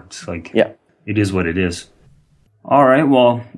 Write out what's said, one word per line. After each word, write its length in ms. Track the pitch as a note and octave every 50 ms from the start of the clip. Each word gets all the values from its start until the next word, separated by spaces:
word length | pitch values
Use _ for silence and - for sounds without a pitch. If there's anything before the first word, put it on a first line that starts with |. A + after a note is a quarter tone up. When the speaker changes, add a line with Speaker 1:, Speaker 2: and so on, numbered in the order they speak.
| -
Speaker 1:
it's 220 | - - - - -
like, 240 | F2 F2 E2 - -
Speaker 2:
Yeah. 200 | A2 - - - _ _ _ _ _ - -
Speaker 1:
it 100 | G#2+ G#2+
is 140 | G#2 F#2+
what 160 | F#2+ F#2 F2+ E2
it 100 | E2 F#2
is. 300 | F#2+ F2+ F2 - - _ _ _ _ _ _ _ _ _ _ _ _ _ _ _ -
All 220 | - C3 C#3 C#3+
right. 220 | B2+ C3 C#3 D#3+ C#3
Well, 340 | C#3 B2+ B2 A#2+ A#2+ A#2 A2+ - -